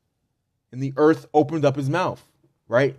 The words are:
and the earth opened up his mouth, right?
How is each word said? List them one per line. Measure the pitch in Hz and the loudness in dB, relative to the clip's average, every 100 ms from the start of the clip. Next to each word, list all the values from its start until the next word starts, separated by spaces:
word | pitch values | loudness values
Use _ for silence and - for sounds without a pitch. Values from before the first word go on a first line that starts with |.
| _ _ _ _ _ _ _ | _ _ _ _ _ _ _
and | 127 | -10
the | 135 135 | -8 2
earth | 151 160 - | 2 2 0
opened | 151 143 160 | 0 0 0
up | 143 135 | 0 0
his | 135 | -2
mouth, | 165 180 - _ _ _ _ - | -2 -4 -6 _ _ _ _ -2
right? | 117 139 | 0 0